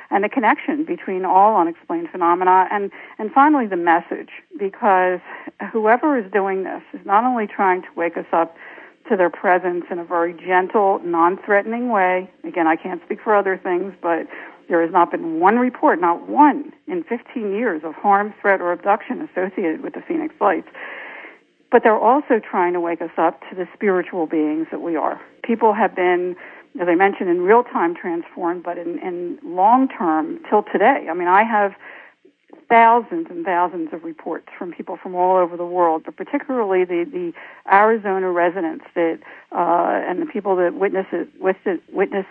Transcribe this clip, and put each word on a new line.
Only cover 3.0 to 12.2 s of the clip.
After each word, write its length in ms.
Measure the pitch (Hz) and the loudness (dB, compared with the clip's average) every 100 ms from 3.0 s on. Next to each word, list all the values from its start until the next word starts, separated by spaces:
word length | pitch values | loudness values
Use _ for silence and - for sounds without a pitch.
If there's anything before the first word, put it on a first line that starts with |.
| - - | -18 -10
and 120 | 214 | 0
finally, 340 | 269 285 294 220 | 4 6 4 0
the 100 | 185 | -2
message, 540 | 170 165 - 165 - - _ 349 | 2 2 0 -10 -12 -18 _ -8
because 600 | 196 - 226 185 185 185 - - - - 202 | -8 -2 2 2 2 -2 -8 -18 -18 -14 -6
whoever 460 | 226 214 247 311 269 | -2 2 2 2 0
is 120 | 190 | 0
doing 320 | 202 196 190 | -2 -2 -4
this 180 | 185 - - | -6 -10 -14
is 140 | 196 190 | -16 0
not 160 | 202 | 2
only 240 | 254 240 208 | 2 -2 -4
trying 360 | - 196 185 | 0 0 0
to 60 | - | -4
wake 220 | - 170 180 | -6 -4 -4
us 100 | 180 | -2
up 240 | 175 165 - - - - _ - | 0 -2 -6 -20 -20 -20 _ -4
to 80 | 202 | 0
their 140 | 175 | 0
presence 540 | - 202 180 180 175 165 | 0 0 2 0 -4 -6
in 120 | 180 | -10
a 40 | |
very 300 | 170 175 170 | -4 -2 -2
gentle, 640 | 170 175 185 185 220 196 202 | -4 0 0 2 2 2 0
non-threatening 840 | 175 170 170 185 - 202 208 233 247 | -2 2 2 0 0 0 0 -4 -2
way. 380 | 214 185 185 | 0 2 0